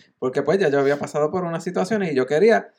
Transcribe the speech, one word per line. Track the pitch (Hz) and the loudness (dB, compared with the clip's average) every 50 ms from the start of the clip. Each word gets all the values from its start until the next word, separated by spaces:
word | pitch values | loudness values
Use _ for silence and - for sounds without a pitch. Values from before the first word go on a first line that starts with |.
| - _ _ _ | -20 _ _ _
porque | - 131 127 143 139 | -6 -4 -2 -2 0
pues | 143 165 196 | 0 0 2
ya | 202 151 | 2 2
yo | 139 143 | 2 2
había | 139 135 147 143 | 2 2 0 0
pasado | 151 139 - 151 147 151 | -4 -6 -4 -2 -2 -2
por | 185 185 175 | -2 -4 -4
unas | 170 165 165 - | -4 -6 -6 -8
situaciones | 185 175 185 185 185 226 208 196 180 | -6 -4 -4 -2 -2 -2 -2 -2 -2
y | 147 | 0
yo | 127 - | -2 0
quería | - 147 156 190 226 220 - - - _ | 0 2 4 4 6 4 4 2 -4 _